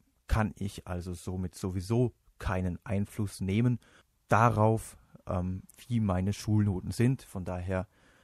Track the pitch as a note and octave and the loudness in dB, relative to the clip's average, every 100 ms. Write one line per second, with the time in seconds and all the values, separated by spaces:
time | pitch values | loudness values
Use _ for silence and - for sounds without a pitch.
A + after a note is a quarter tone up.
0 | _ _ - A2+ G#2 - G2 - - F2+ | _ _ 0 0 0 -2 -8 -8 -8 -8
1 | F2+ F2 - F#2 F2+ - G2 F#2 F#2 A#2 | -6 -8 -6 -6 -6 -6 -6 -4 -2 0
2 | B2 - _ - - F#2 F#2 E2+ - G2+ | 0 -4 _ -8 -4 -2 -2 -4 -4 -4
3 | G#2 - G2+ - F#2+ G#2 B2 A#2+ - - | -4 -4 -6 -4 0 2 2 0 -6 -20
4 | _ _ - G#2+ A#2 G#2+ A2 A2 - - | _ _ 0 4 4 6 4 2 -4 -16
5 | _ - - F#2 F#2 F#2+ - - - A#2 | _ -14 -6 -4 -2 -6 -10 -18 -4 0
6 | G#2 F#2 F#2+ - - G#2+ G#2 F#2 - - | 2 2 0 -2 2 4 4 0 -2 0
7 | A#2+ C3 - G2 F2+ F2+ F2+ F#2 F#2 _ | 2 0 -6 -10 -6 -6 -2 -2 -4 _
8 | _ _ | _ _